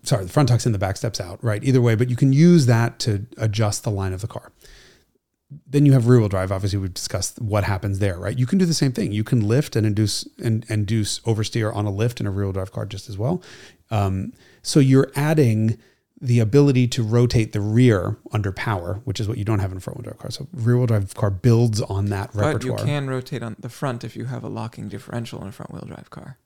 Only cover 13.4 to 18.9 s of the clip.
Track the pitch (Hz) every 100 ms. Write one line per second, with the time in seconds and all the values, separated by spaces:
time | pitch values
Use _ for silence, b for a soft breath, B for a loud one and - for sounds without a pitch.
13.4 | B B B B _ 107 98 95 147 -
14.4 | b b - 160 135 131 - - 147 147
15.4 | 127 110 110 113 b b b _ 131 120
16.4 | 107 139 143 127 127 - 110 120 123 127
17.4 | 110 107 104 110 127 101 92 - - 107
18.4 | 98 92 - 101 87